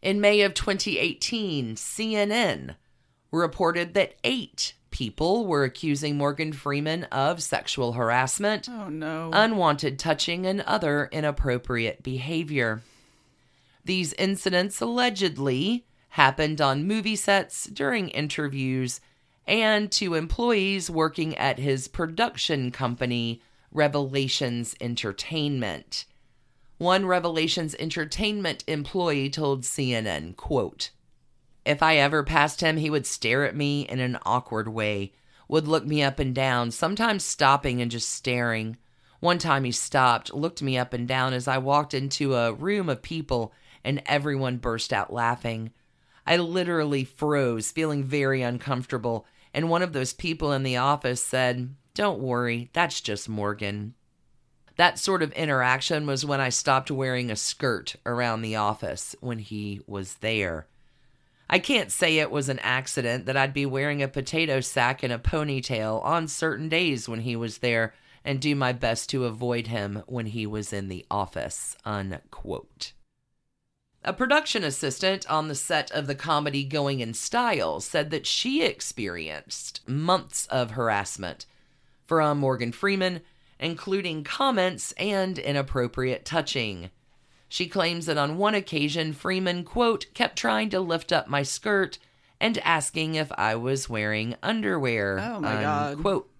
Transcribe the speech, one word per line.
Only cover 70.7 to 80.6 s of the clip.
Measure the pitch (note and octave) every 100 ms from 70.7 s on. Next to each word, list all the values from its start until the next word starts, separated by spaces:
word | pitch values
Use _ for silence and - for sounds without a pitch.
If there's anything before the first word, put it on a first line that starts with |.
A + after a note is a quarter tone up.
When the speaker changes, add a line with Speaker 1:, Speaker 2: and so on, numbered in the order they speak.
Speaker 1:
in | G2+ G2
the | F#2 -
office, | G2+ F#2+ - B1+ - - -
unquote. | - G#2 G2 E2 _ - - E2+ - _ - - _ _ _ _ _ _ _ _ _ _ -
A |
production | F3+ B3 D4 D4+ A3+
assistant | E3 C3 D3 B2+ F#3+ F#3+ -
on | D#3 D#3
the | C#3
set | - D#3+ C#3+
of | - C#3+
the | C#3
comedy | D#3+ D3+ D3 C#3
Going | C#3 D3+ C#3 C3+
in | A2+
Style | A#2 - A#3+ A#3+ E3+ E2 D2+
said | - D#3+ D3+
that | D#3 -
she | - B3 C#4
experienced | D#4 - - - G2+ F2 D#2 D2+ - - - - -
months | C3+ E3 F#3 - - -
of | C3